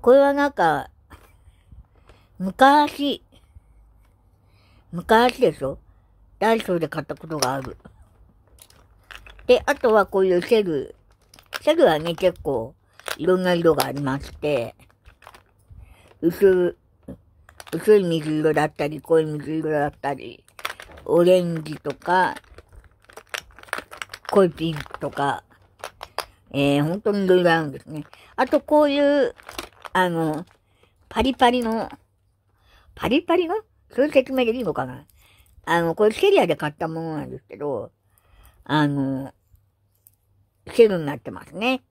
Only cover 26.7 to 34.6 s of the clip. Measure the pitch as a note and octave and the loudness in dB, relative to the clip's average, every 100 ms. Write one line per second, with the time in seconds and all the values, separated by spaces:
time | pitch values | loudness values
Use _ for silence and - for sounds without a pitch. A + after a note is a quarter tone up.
26.7 | C#3+ D3 F#3+ G#3 G3+ F#3 F3+ F3 E3 D3+ | 2 0 -2 -2 -2 4 4 4 2 -2
27.7 | C3 - D3+ C#3 - - - C4 D4 - | -10 -14 -14 -14 -20 -16 -4 0 0 2
28.7 | D4+ D4 C#4 C#4+ C#4+ C4 - - - - | 4 4 4 2 2 0 -4 -16 -16 -18
29.7 | _ - F#3 F#3 E3 D#3+ D3+ F3+ _ _ | _ -6 0 0 0 -2 -4 -10 _ _
30.7 | _ _ _ _ A3 B3 B3 B3 B3 A3+ | _ _ _ _ -4 -2 2 2 2 -2
31.7 | A3+ - - _ _ _ _ _ _ _ | -4 -6 -12 _ _ _ _ _ _ _
32.7 | _ _ - - C4+ - E4+ E4 G#4 - | _ _ -8 -2 -2 0 -2 0 -6 -8
33.7 | _ _ - D4 C#4 C4 C4 A#3+ A#3+ | _ _ -2 2 2 0 -2 -2 -2